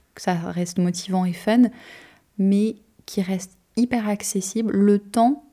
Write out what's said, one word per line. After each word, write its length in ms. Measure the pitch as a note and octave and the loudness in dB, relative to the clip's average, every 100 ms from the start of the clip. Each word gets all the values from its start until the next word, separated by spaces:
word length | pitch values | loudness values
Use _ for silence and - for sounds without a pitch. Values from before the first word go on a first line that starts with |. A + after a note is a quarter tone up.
| _ | _
que 80 | - | -8
ça 120 | - | -4
reste 440 | F3 E3+ F3 F3 F3 | -4 -4 -6 -4 0
motivant 480 | F3+ F3 - F#3 F3+ | -2 -2 -4 -2 -2
et 80 | |
fun, 300 | E3+ - A3+ B3 - - - - _ _ - | -2 0 4 4 0 -18 -20 -20 _ _ -2
mais 380 | G3 G3 A3 - _ _ | 2 2 0 -4 _ _
qui 160 | - - | -8 -6
reste 380 | F#3 F#3+ - _ _ - | -4 -4 -8 _ _ -2
hyper 320 | A#3+ B3 G#3+ | 0 0 -2
accessible 640 | G#3 - G3 F#3+ A3 A3 | -4 -4 -6 -4 -4 -2
le 260 | G3 G3+ G3+ | 2 4 4
temps 460 | G3+ A#3 A#3 D4 - | 0 2 2 2 -6